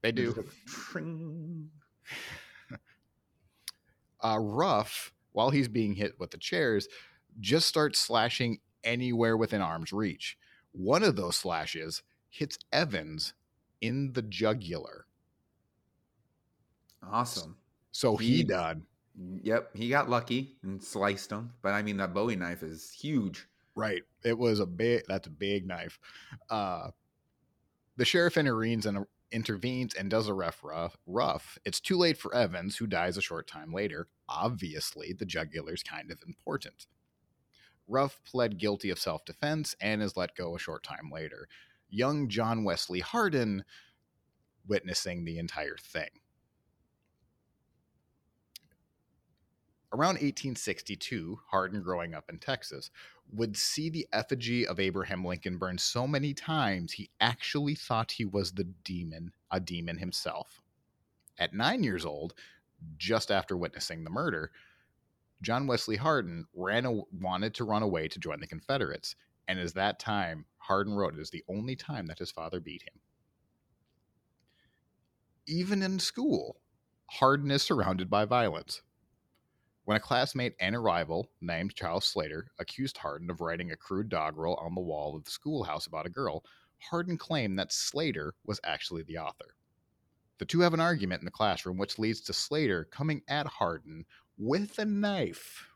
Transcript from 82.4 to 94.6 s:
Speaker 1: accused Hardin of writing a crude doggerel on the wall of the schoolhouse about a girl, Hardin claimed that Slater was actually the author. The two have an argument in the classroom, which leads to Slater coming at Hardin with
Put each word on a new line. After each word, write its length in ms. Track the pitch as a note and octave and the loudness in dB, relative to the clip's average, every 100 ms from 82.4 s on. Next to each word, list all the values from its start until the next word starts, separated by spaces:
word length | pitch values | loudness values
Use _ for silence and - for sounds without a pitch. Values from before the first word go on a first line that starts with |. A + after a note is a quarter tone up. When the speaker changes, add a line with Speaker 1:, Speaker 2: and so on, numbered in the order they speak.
| - _ | -10 _
Speaker 1:
accused 380 | F2 - C3+ - | -10 -4 -6 -4
Hardin 320 | D#2 C#2+ E2+ | -6 -6 -6
of 140 | E2+ | -4
writing 280 | E2+ E2+ F2 | -2 -2 -4
a 60 | D#2 | -8
crude 320 | - F#2+ A2 | -4 -2 0
doggerel 460 | F2+ D#2 D2+ D#2+ | 0 0 0 0
on 200 | F2+ E2 | 0 -2
the 60 | F2 | -4
wall 340 | F2 D2+ D2+ | -2 -2 -4
of 100 | D2+ | -6
the 60 | D2+ | -10
schoolhouse 560 | - D3 D3+ F2+ D2+ - | -8 -4 -4 -2 -4 -6
about 200 | D#2+ D#2+ | -6 -6
a 40 | |
girl, 320 | F#2 B2+ D#2 - - _ _ | -4 -4 -4 -8 -20 _ _
Hardin 400 | - E3 F3+ E3 | -6 -4 -2 -4
claimed 400 | - D#3+ A2 F#2+ | -2 0 2 0
that 120 | F#2 | 0
Slater 640 | - - C#3 D#3+ F#2 D2 - - | -2 -2 0 0 0 -4 -8 -6
was 140 | G#2 | -4
actually 380 | - D2+ - E2+ | -2 -4 -4 -6
the 160 | D#2+ D#2+ | -6 -6
author. 380 | D#2 - - _ _ _ _ _ _ _ _ _ | -6 -8 -18 _ _ _ _ _ _ _ _ _
The 80 | F#3+ | -2
two 140 | D#3+ | 4
have 120 | F3 | 6
an 80 | D#3+ | 6
argument 400 | E3 E3 G2 F2+ | 2 2 0 -2
in 60 | F2 | -6
the 40 | |
classroom, 460 | - G#2+ F2 - F#2 | 0 2 2 -2 -2
which 220 | G2 - | -2 0
leads 240 | A2 A2 | 0 0
to 100 | - | -2
Slater 520 | A#2 - D3 D3 F2+ | -4 -2 0 2 2
coming 360 | D#2 - D3+ D3+ - | -2 -2 -2 -2 -2
at 180 | C#3+ C#3+ | -2 -2
Hardin 600 | - F2 E2 - D#2+ E2 - _ - | 0 0 0 -8 -14 -14 -18 _ -6
with 400 | G#2+ D#3 | 0 2